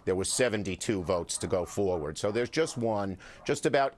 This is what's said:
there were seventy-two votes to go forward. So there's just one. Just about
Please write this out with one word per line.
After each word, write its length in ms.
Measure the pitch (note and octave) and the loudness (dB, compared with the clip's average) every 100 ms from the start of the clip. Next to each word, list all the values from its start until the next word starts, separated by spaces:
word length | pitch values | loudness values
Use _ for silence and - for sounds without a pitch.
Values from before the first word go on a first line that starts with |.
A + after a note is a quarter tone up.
| - | -2
there 100 | F#2 | 0
were 80 | |
seventy-two 800 | F#2+ - B2 G#2+ G2 F2+ - G#2 | 0 2 2 2 -2 -2 0 0
votes 340 | E2+ F#2 E2+ - | 2 0 0 -4
to 60 | F2+ | 0
go 200 | F#2 E2+ | 0 0
forward. 520 | - G2+ F2+ D2 D#2 | 0 0 0 -2 -2
So 140 | G2+ | -2
there's 180 | G#2 A#2+ | 0 0
just 280 | - D#3+ - | 0 -2 0
one. 400 | A2+ G#2+ G2 F#2+ - - - | -2 0 -2 -6 -12 -8 -4
Just 200 | C#3+ D#3 | 0 2
about 300 | C#3+ C3+ | 4 2